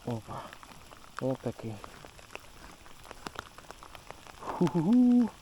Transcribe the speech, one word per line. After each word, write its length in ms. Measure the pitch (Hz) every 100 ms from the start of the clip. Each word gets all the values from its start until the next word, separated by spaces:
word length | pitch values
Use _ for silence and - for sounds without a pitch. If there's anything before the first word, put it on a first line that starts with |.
Опа! 380 | - 117 - - - - - - - - - -
Отакий. 520 | 127 131 120 - 113 104 - - - - - - - - - - - - - - - - - - - - - - - - - -
Ху-ху-ху. 920 | - - 175 175 160 247 247 247 226 -